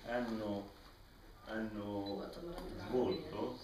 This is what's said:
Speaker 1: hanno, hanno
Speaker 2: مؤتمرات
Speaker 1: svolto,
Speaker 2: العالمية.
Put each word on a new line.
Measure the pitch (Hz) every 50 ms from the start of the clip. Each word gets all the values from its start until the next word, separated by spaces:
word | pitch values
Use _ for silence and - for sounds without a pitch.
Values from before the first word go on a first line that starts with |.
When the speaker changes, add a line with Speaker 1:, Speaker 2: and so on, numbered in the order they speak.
| -
Speaker 1:
hanno, | 117 120 123 120 113 113 110 107 104 101 101 98 - - - - - - - - - - - - - - - -
hanno | - 107 113 110 110 107 104 104 104 104 101 98
Speaker 2:
مؤتمرات | 101 101 98 - - - - - 175 175 - - - - - - -
Speaker 1:
svolto, | 123 127 120 98 - - - - 95 104
Speaker 2:
العالمية. | 110 123 127 -